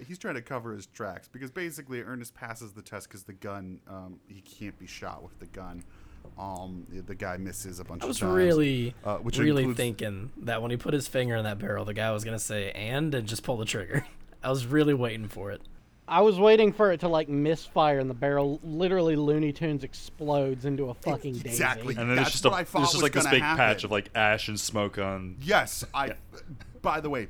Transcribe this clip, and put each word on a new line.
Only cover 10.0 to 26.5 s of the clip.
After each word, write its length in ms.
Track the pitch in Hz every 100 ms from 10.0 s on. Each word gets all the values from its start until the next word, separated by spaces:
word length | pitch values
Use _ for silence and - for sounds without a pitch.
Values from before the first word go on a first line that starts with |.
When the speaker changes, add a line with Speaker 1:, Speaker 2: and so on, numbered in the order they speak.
| 110 95 120 -
Speaker 2:
that 200 | 117 113
when 80 | 117
he 60 | 120
put 180 | -
his 140 | 147 127
finger 260 | 131 123
in 100 | 113
that 140 | 107 104
barrel, 260 | 104 101
the 100 | 104
guy 180 | 107 110
was 100 | 107
gonna 140 | 113 110
say, 320 | - 107 98
"And," 420 | - 107 135 160
and 120 | 139 107
just 140 | 110
pull 140 | - 120
the 80 | 107
trigger. 400 | 110 92 147 - -
<laughs> 180 | - -
I 80 | 127
was 160 | 131 120
really 280 | 151 147
waiting 320 | 139 120 110 104
for 220 | 101 98
it. 100 | 98 - - - _ -
Speaker 3:
I 120 | 170
was 180 | 214 185
waiting 340 | 214 220 214
for 200 | - 208
it 80 | 165
to, 80 | 180
like, 200 | 160 147
misfire 720 | 143 147 165 - 180 151 139
and 100 | 131
the 60 |
barrel 460 | 120 139 143 143 151
literally 540 | 165 156 180 185 165 151
Looney 360 | 147 151 151
Tunes 300 | 143 160 143
explodes 800 | 131 - - - 147 143 135 131
into 240 | 139 139 131
a 60 |
fucking 380 | 120 - 139 143
daisy. 160 | 123 120
Speaker 1:
Exactly. 480 | 117 135 127 123 117
Speaker 4:
And 120 | 117
then 60 |
Speaker 1:
That's 140 | 127 135
Speaker 4:
it's 60 |
just 100 | -
a, 60 | -
Speaker 1:
what 80 | 185
I 20 |
thought 200 | 175 175
Speaker 4:
it's 100 | 139
just, 20 | 156
Speaker 1:
was 40 |
Speaker 4:
like, 100 | 151
this 120 | 175
Speaker 1:
gonna 100 | 147
Speaker 4:
big 80 | 131
patch 160 | 151 160
Speaker 1:
happen. 260 | 113 104 104
Speaker 4:
of, 40 |
like, 200 | 104 -
ash 320 | 113 107 107 -
and 140 | 104
smoke 380 | - 110 101 101
on. 380 | 98 95 92 92
Speaker 1:
Yes, 440 | 143 202 123 - -
I. 140 | 139 135
Speaker 4:
Yeah. 60 | - - - -